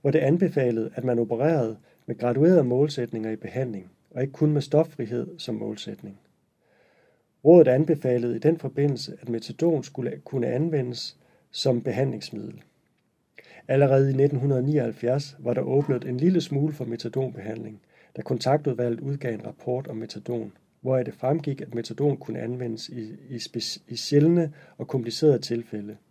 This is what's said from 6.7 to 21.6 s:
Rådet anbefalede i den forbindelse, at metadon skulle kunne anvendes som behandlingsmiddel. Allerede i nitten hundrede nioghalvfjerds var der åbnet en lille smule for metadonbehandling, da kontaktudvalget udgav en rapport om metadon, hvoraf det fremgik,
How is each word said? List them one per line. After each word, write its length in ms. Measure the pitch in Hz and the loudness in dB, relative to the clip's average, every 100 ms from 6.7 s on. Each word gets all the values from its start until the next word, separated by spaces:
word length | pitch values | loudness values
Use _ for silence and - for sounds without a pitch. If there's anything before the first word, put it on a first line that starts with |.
| _ _ _ _ _ _ _ 143 | _ _ _ _ _ _ _ 10
Rådet 220 | 175 139 | 10 10
anbefalede 680 | 127 151 151 127 123 120 117 | 6 2 0 2 0 0 0
i 40 | |
den 180 | 147 165 | 0 0
forbindelse, 600 | 131 - 143 127 - - | -4 -2 0 -2 -8 -12
at 80 | 120 | -8
metadon 540 | 117 - - 170 156 | -8 -8 -2 0 0
skulle 360 | 123 - 117 120 - | -4 -8 -8 -8 -8
kunne 220 | 135 120 | -4 -2
anvendes 680 | 123 165 151 123 120 - _ _ _ _ | -2 -2 -2 -4 -8 -14 _ _ _ _
som 300 | - 135 120 | -4 0 0
behandlingsmiddel. 800 | 127 117 135 120 - 107 110 - _ _ _ _ _ _ _ - - - - | -2 -2 -2 -4 -10 -12 -12 -16 _ _ _ _ _ _ _ -20 -20 -20 0
Allerede 440 | 135 139 135 139 | 4 6 6 4
i 40 | 135 | 4
nitten 240 | 143 143 | 2 2
hundrede 240 | 139 131 | 0 0
nioghalvfjerds 720 | 135 151 117 107 117 139 139 - | 2 0 -2 -2 -2 -2 -4 -8
var 140 | 120 | -4
der 80 | 120 | -2
åbnet 420 | 127 135 143 127 | 0 0 2 -2
en 140 | 131 123 | -2 2
lille 240 | 165 180 | 2 2
smule 320 | - 139 151 | 0 -2 -2
for 120 | 147 123 | -4 -8
metadonbehandling, 960 | 117 117 135 131 - 101 113 110 107 _ _ _ - | -6 -6 -4 -4 -6 -10 -10 -12 -16 _ _ _ -14
da 40 | |
kontaktudvalget 800 | - 123 131 147 147 120 120 117 | -6 -2 0 0 0 -2 -2 -2
udgav 340 | 139 139 131 | -6 -6 -6
en 120 | 107 110 | -6 -10
rapport 420 | - - 123 143 | -10 -6 -6 -6
om 100 | 110 | -12
metadon, 560 | 113 - - 120 107 _ _ _ | -12 -12 -8 -8 -8 _ _ _
hvoraf 240 | 131 131 113 | -2 0 -2
det 80 | |
fremgik, 480 | - 127 156 147 135 | -4 -2 0 -2 -8